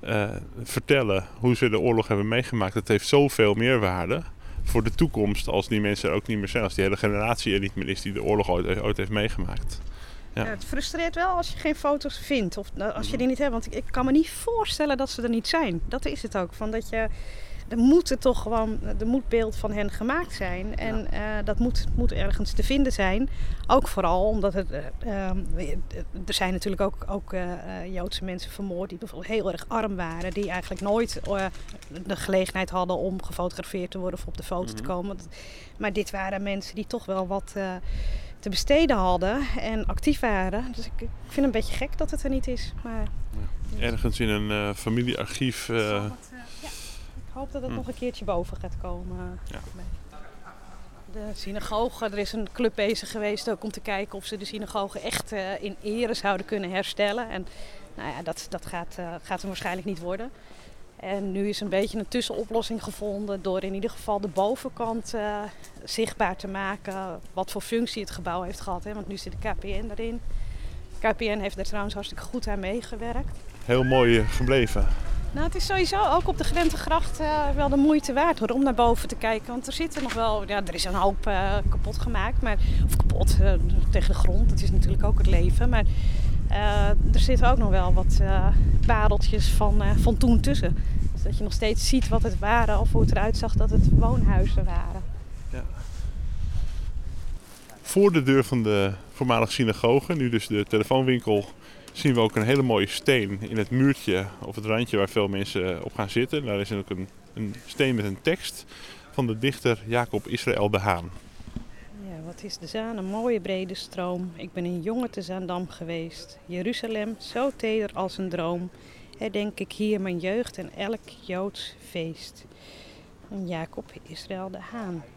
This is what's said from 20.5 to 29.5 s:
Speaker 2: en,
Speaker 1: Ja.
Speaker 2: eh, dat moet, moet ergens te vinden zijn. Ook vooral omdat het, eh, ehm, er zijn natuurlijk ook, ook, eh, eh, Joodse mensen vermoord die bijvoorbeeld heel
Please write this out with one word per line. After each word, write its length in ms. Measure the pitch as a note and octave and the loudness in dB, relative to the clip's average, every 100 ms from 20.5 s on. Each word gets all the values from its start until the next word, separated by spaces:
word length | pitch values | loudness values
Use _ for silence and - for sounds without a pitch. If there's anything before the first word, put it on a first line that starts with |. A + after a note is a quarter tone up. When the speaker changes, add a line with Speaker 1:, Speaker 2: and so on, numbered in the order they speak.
| F3+ G3 - | -4 -4 -4
Speaker 2:
en, 300 | - A3 - | -2 -2 -2
Speaker 1:
Ja. 280 | G#3 G#3+ G#3+ | -2 -2 -2
Speaker 2:
eh, 60 | |
dat 140 | G#3 G3+ | -2 0
moet, 260 | B3 A#3+ - | 2 2 0
moet 180 | - A#3+ | 2 2
ergens 400 | - F#3+ G#3+ G#3 | 2 0 0 0
te 100 | - | 2
vinden 300 | - C4+ C4+ | 2 4 2
zijn. 360 | A#3 F#3+ G3 C4+ - - - - | 2 2 2 -2 0 -2 -2 4
Ook 220 | B3+ - | 4 4
vooral 400 | - F3+ F#3 G#3 | 0 0 2 2
omdat 240 | A3 G3 | 2 0
het, 180 | F#3 F#3 | 0 -4
eh, 560 | C#3+ B2+ - A#3 G3 F#3+ | -6 -6 -6 -6 -4 -2
ehm, 100 | F#3 F3+ F3 D3 - - - F3 F3 F#3 | -2 0 -2 0 -2 -2 -6 -8 -8 -4
er 80 | |
zijn 180 | - F#3 | -2 0
natuurlijk 300 | F#3 G3+ F#3 | 0 -2 -2
ook, 220 | G3 - - | -2 -2 -6
ook, 240 | G3+ - | -6 -6
eh, 200 | F#3 F3+ F3+ F#3 F#3 | -6 -6 -8 -10 -10
eh, 120 | F3 | -8
Joodse 300 | F3+ F3+ - | -6 -6 -6
mensen 260 | F#3 F3+ - | -6 -8 -10
vermoord 380 | - G3 F3 F#3 | -8 -6 -6 -6
die 100 | F3 | -8
bijvoorbeeld 340 | A3 - F3+ | -12 -12 -4
heel 200 | A3 F#3+ | -2 -2